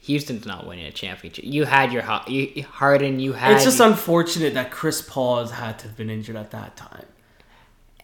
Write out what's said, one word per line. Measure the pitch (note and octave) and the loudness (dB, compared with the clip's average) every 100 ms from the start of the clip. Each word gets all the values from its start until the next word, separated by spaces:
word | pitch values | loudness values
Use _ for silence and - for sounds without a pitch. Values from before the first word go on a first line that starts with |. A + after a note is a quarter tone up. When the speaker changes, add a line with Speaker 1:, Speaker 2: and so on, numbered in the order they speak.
Speaker 1:
Houston's | - C#3+ C#3+ A2+ G2 | -2 -2 -2 -8 -8
not | F2+ E2+ | -10 -12
winning | F2+ D#2 | -12 -12
a | |
championship. | - F#2+ F#2 - - | -10 -10 -10 -14 -14
You | A#2+ D3 | -6 -2
had | C3 C#3 C3 | 4 4 4
your | A#2+ | 0
Har-, | A2 G#2+ - | -2 -4 -2
you, | C3+ C3+ C#3+ | -4 -4 -6
Harden. | C3+ - C#3 C#3 C#3 C3 | -12 0 4 4 4 0
You | C3+ | -2
had | A2+ B2+ | 2 4
Speaker 2:
It's | - | 6
just | C4 B3+ | 6 6
unfortunate | A3+ G#3 - E3+ E3+ E3+ D3+ | 6 6 4 2 2 0 0
that | C3 B2 | -2 -4
Chris | - D#3+ D#3 | -4 -4 -4
Paul | - C#3 B2+ A#2+ | -6 -2 0 0
has | A#2 | -2
had | A#2 A2+ A2 | -6 -10 -10
to | A2+ | -12
have | A2 | -10
been | A2 | -8
injured | A2 G#2+ A2 | -8 -8 -12
at | G#2+ | -12
that | A2+ G2+ - | -14 -14 -16
time. | - - - _ _ _ _ _ _ _ _ _ | -20 -20 -20 _ _ _ _ _ _ _ _ _